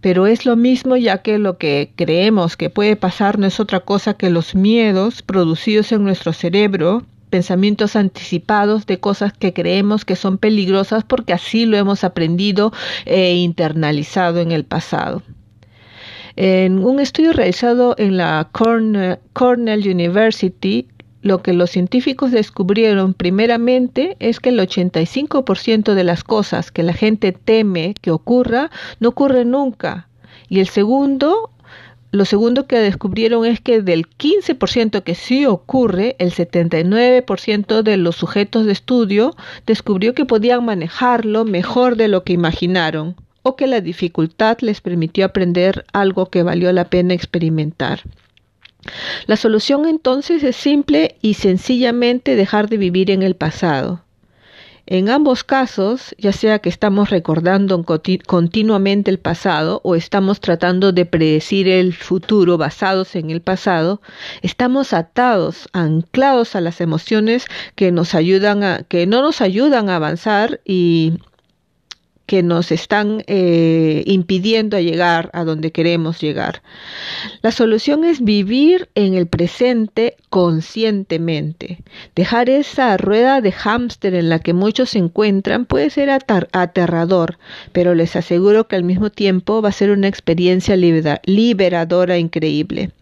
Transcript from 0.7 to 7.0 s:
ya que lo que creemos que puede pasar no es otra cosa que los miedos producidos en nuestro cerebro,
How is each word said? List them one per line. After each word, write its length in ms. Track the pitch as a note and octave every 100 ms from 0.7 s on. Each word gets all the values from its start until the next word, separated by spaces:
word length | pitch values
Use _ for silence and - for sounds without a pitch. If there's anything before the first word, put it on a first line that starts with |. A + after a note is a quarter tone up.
| B3+ C4 B3+
ya 220 | A#3 G3
que 200 | - G#3+
lo 200 | G3+ F3+
que 340 | D3+ C#3+ C#3+ -
creemos 600 | E3 D#3+ G3+ A3 E3 -
que 140 | D#3+
puede 260 | - G#3 G#3+
pasar 420 | F#3 - G3+ G#3
no 80 | G3
es 120 | F#3
otra 220 | G#3 -
cosa 340 | - G3+ -
que 160 | G3+ F#3+
los 240 | E3+ E3
miedos 680 | F#3 G3 A#3 A3 F#3 G3+ B3
producidos 680 | - F#3+ E3+ D#3+ - G#3+ G#3+
en 120 | A3
nuestro 280 | G3+ F#3 -
cerebro, 760 | E3 F3 F#3+ G#3 G3 E3 A3